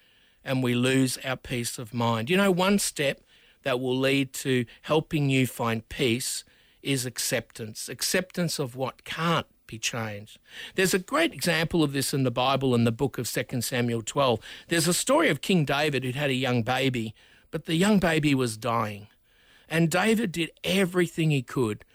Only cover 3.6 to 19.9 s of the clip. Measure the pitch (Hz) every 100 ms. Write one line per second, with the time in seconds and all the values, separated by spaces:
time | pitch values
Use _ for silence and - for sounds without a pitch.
3.6 | 139 127 127 131 131 139 131 - 139 127
4.6 | 117 - - 156 - 160 139 131 127 -
5.6 | 117 113 - - 131 120 - - - _
6.6 | _ _ 143 135 123 - - 123 - -
7.6 | 110 - - 135 - 190 185 - 165 -
8.6 | 131 127 127 - - - 165 156 - _
9.6 | - 113 - 123 110 104 104 - _ -
10.6 | - - 185 196 - 285 330 156 175 160
11.6 | 165 180 147 139 131 143 127 120 127 135
12.6 | 135 120 123 113 139 - 117 147 - 127
13.6 | - 127 120 117 110 - 135 113 - -
14.6 | - 170 156 170 - 294 285 151 - 185
15.6 | 147 143 156 131 127 127 143 127 131 123
16.6 | 110 123 135 123 110 - _ _ _ 165
17.6 | - 165 202 208 170 160 147 135 123 110
18.6 | 123 117 107 104 107 _ _ _ _ _
19.6 | _ 160 165